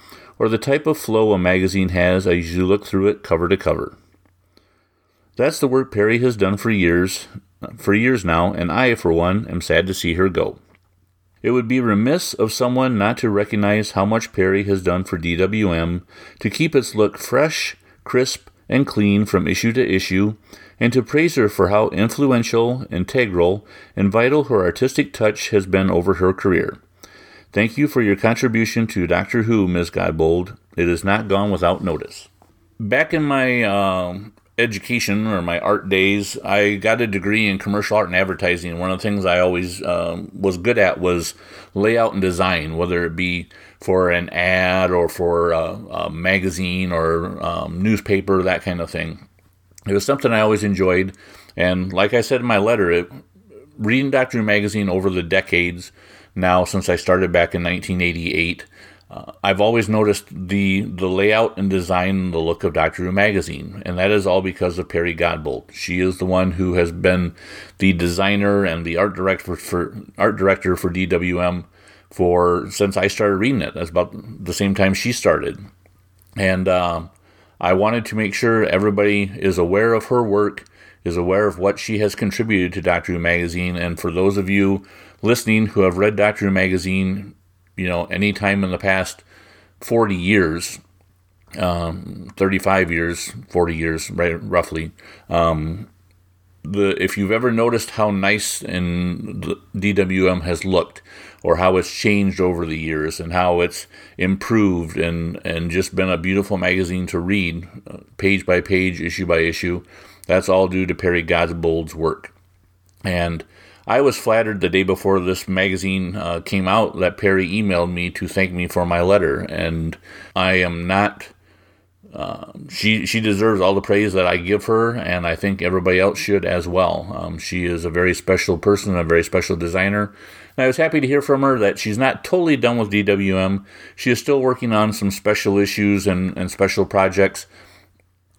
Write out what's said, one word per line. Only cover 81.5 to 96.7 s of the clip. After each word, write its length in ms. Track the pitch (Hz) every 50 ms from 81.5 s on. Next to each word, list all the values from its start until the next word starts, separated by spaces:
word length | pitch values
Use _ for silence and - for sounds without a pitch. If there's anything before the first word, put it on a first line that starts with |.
| 82 90
what 200 | 92 98 101 -
she 200 | - - 110 101
has 160 | 107 101 -
contributed 580 | - 110 98 - - 117 110 107 95 90 87 85
to 80 | 98
Doctor 300 | 80 90 87 85 - -
Who 60 | 87 85
magazine. 580 | 82 85 87 87 87 85 85 90 90 90 87
And 220 | 87 87 87 85 -
for 120 | - 87
those 260 | 82 90 95 98 98
of 120 | 101 95 92
you 380 | 98 101 98 98 98 95 - - - - - - - _
listening 440 | - 107 120 120 - 110 110 110 110 101
who 120 | - 104
have 180 | 95 92 87 92
read 180 | 104 107 107
Doctor 300 | 98 104 107 107 - 104
Who 40 | 98
magazine, 840 | 95 95 95 92 92 92 90 95 95 95 95 92 95 98 101 - - _ _ _ _ _ _ _ _
you 100 | - 92
know, 200 | 90 87 87 85
any 260 | - - 90 101 104
time 320 | 98 - 104 98 98 98 98
in 60 | 90
the 80 | 90 87
past 440 | - 98 95 95 90 - - - - _ - - - - - - _ _ _ -
forty 360 | - - 117 117 113 101 98
years, 640 | 90 85 92 107 101 87 80 80 85 90 - - - - _ _ _ _ _ _ _ _ _ _ _ _ _ - -
um, 680 | 92 90 87 85 85 85 87 90 - 90 95 95 - - -
thirty-five 540 | - 98 95 95 92 - 98 98 95 92 82
years, 420 | 85 82 85 85 85 - - - - 117 - -
forty 280 | - 92 87 85 82
years, 340 | 80 80 82 80 80 - -
right, 300 | - 85 87 85 82 80
roughly, 500 | 78 101 90 87 82 - 82 82 82 80 - - - - - - - -
um, 600 | 85 85 85 82 80 78 78 80 85 104 110 - _ _ _ _ _ _ _ _ _ _ _ _ _ _ -
the, 360 | 76